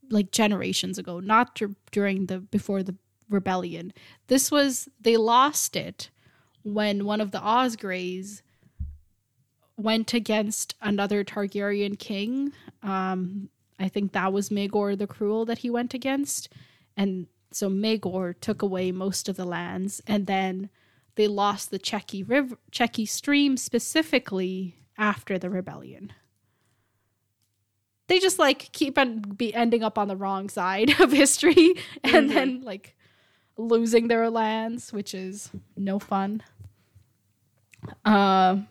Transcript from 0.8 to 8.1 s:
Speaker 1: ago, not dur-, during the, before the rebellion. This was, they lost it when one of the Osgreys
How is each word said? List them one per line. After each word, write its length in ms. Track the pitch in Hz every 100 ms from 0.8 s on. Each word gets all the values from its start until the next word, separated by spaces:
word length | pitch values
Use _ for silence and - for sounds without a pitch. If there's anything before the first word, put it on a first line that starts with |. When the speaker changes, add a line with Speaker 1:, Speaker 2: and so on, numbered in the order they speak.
| 185 185
Speaker 1:
ago, 220 | 180 175
not 340 | 190 220 240
dur-, 200 | - 208 202 _
during 340 | - 202 190 185
the, 120 | 185
before 420 | 196 208 - 196
the 140 | 190 185 _ _ _
rebellion. 640 | 202 190 185 180 170 170 - - - _
This 220 | 262 262
was, 380 | 294 277 247 - _
they 160 | 233 226
lost 580 | 220 240 277 294 - 185
it 320 | 170 - - _ _ _ _ _
when 420 | 214 208 208 202
one 160 | 202 208
of 100 | 208
the 80 | 196
Osgreys 1000 | 202 233 254 226 202 185 180